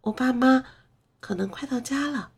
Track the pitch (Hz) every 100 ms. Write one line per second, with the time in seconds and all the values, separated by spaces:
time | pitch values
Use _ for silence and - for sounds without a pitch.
0 | 220 220 254 240 262 262 262 - _ _
1 | _ _ - 185 196 - 277 247 240 269
2 | 294 277 175